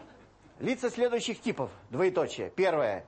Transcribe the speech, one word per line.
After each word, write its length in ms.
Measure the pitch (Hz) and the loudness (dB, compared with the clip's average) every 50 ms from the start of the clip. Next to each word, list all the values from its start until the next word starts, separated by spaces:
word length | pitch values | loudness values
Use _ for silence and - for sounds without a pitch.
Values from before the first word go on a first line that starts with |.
| - - - - - - _ _ _ - - - | -18 -20 -20 -20 -20 -20 _ _ _ -20 -14 -6
Лица 320 | - 196 254 247 - 233 | -4 -4 -4 -2 -2 -4
следующих 500 | - 233 247 247 240 233 - - 214 - | -2 0 0 2 2 0 -2 -2 -6 -4
типов, 300 | - 240 170 - 131 107 - - - - | -2 -4 -2 -2 -2 -6 -6 -14 -16 -6
двоеточие. 600 | - 135 185 185 180 180 147 117 - - 104 87 | 0 2 2 4 4 2 0 0 0 -6 -6 -6
Первое 560 | - - 190 190 165 151 131 110 98 90 - | 0 0 2 2 4 4 2 2 0 -2 -6